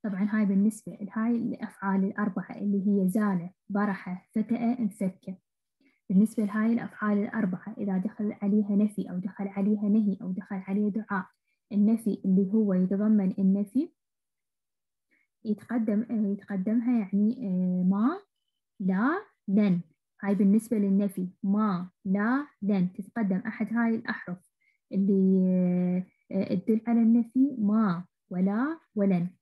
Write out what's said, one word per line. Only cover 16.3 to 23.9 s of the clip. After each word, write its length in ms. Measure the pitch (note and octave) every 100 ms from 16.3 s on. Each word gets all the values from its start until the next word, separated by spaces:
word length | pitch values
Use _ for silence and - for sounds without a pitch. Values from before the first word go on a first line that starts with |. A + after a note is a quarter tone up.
يتقدمها 680 | G3 - G3+ F#3 A#3 A#3 A#3+
يعني، 480 | F#3+ G3+ G#3 C4 G3+
آه، 380 | F3+ F3+ F3+
ما، 340 | F3+ G3 A#3+ F#4+ _ _ _ _ _ _
لا، 420 | F#3 F#3+ B3 F#4 G#4+ _ -
لن. 320 | G3 G#3 F3 - _ _ _
هاي 120 | G3
بالنسبة 440 | G3+ G3 G#3+ - A3
للنفي، 500 | G3 G3 G3+ F#3 F3+ -
ما، 460 | G3 G3+ G#3+ F3 F3+ _
لا، 420 | G3 G3 A3 C4 D4 _
لن. 300 | G3+ G3 F3+
تتقدم 440 | F#3 - A#3 G3+ F#3
أحد 380 | - - G#3+
هاي 200 | A3+ A#3